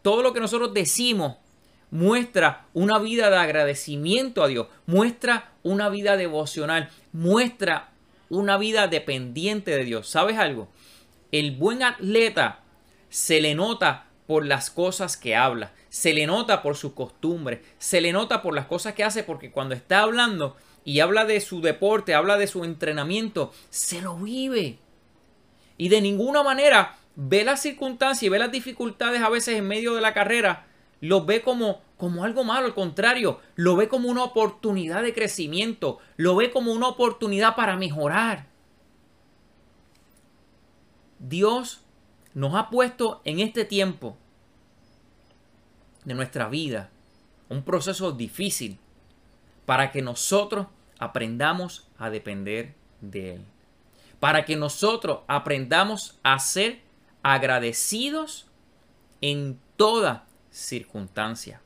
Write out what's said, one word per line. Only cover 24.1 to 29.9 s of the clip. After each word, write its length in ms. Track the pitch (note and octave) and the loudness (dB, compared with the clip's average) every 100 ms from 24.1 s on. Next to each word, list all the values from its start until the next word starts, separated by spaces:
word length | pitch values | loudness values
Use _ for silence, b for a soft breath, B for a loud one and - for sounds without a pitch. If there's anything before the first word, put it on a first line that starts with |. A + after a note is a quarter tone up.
| F3 | -8
vive. 640 | G#3 B3+ C4 A#3+ D3+ A#2+ _ _ _ _ _ _ _ b b _ | -8 -6 -2 -2 -2 -8 _ _ _ _ _ _ _ b b _
Y 100 | F3 | 2
de 140 | G#3+ | 4
ninguna 420 | G3+ G3+ A#3+ C#4+ | 4 0 0 2
manera 540 | C#4+ C4 C#4+ A#3 F#3+ B B - | 2 4 6 6 4 B B -12
ve 300 | C3+ G3 A3 | 2 2 4
las 160 | C4+ | 0
circunstancias 640 | D4 C4 C4+ A#3+ C4+ B3+ | -4 -6 -8 0 0 2
y 40 | G#3 | 2
ve 100 | G3 | 2
las 140 | A#3+ | 0
dificultades 680 | B3+ B3+ A#3+ A#3 - A#3 A#3+ | -2 -8 -6 -8 -2 -2 2
a 80 | A3+ | 2
veces 260 | A#3 A3+ A3+ | 2 0 -2
en 120 | G3 | -2
medio 280 | G#3+ A#3 | -2 -2